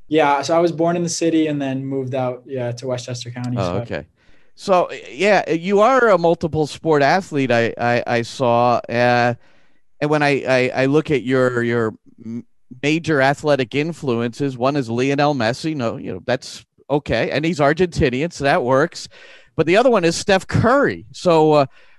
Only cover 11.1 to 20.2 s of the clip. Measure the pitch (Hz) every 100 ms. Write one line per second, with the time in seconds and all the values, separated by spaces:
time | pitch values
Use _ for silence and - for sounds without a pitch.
11.1 | 135 110 131 127 123 120 120 110 - _
12.1 | - 113 117 - _ _ 127 143 160 156
13.1 | 147 135 143 151 139 123 135 160 165 139
14.1 | 117 120 113 143 127 131 147 113 117 135
15.1 | 143 147 143 113 131 160 156 113 107 -
16.1 | 92 - 127 - - - _ - 143 -
17.1 | 117 156 113 160 170 143 160 180 - 147
18.1 | 127 170 - 139 175 123 131 170 - -
19.1 | - - - _ - 156 190 254 226 170
20.1 | 165